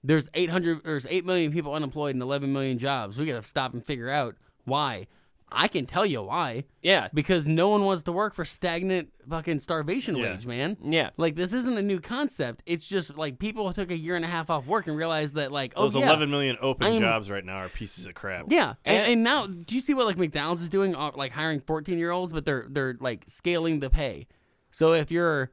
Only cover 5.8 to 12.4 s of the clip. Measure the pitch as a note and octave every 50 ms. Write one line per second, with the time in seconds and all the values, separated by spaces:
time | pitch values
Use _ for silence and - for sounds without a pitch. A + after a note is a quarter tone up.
5.8 | B2+ - - F3+ G#3+ G#3 D3 A#2 - F#2+ B2 F3 E3+ C3+ A2+ B2 C#3 _ _ _
6.8 | - E3+ G3 E3 G#2+ F#2 - D3+ C#3+ - F#3 E3+ D3+ D3+ D#3+ E3 F3 G3+ G#3 G#3
7.8 | G3+ G3 F#3+ E3+ D3+ - E3+ F#3 G#3+ G#3 - - E3 - - - - F3 E3 E3+
8.8 | F3+ F#3+ F#3 F3+ D#3 - _ _ - B2 D#3 D#3+ D#3 E3+ D#3+ C#3+ - - E3+ D#3+
9.8 | D3+ D3 F#3+ C4+ - - F3 C3 A#2+ G2+ F#2 F#2 A2+ B2 A#2+ B2 C#3 E3+ G#3 -
10.8 | - C#3+ D#3+ E3 C#3 - - - D#3+ E3 D3 E3 F3+ F3+ G#3 B3+ A#3+ C4 A#3+ G#3+
11.8 | G3 G3+ G3 F3+ D#3 - A#3 C4 D4 C#4 - -